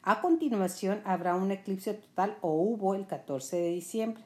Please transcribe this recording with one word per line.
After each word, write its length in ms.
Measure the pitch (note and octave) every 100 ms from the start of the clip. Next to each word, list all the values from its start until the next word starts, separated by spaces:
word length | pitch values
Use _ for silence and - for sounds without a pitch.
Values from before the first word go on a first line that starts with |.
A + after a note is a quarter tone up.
| -
A 140 | A3+
continuación, 800 | F4+ E4 D4+ G#3+ F#3 - F#3+ G3+ G3+
habrá 280 | F3+ F3
un 160 | F3+ G3
eclipse 440 | F#3+ - F#3+ G#3+
total, 420 | G#3 - - G3 G#3
o 100 | F3
hubo, 420 | D#3 G3 A3+ G3
el 120 | G3 G3
catorce 500 | D3+ - C#3 - F3
de 140 | E3+
diciembre. 520 | F3 F#3 A3 A3 A3